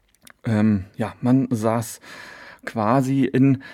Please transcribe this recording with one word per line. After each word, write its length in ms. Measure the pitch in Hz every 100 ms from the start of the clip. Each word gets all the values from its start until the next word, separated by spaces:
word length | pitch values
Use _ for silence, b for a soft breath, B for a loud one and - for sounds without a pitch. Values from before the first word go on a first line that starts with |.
| _ _ - _
Ähm, 400 | - 107 107 101 95 -
ja, 180 | 107 -
man 260 | 123 131 135
saß 500 | 113 113 117 107 - B B B B B B -
quasi 580 | 117 107 135 131 135
in 380 | 135 131 135 135 B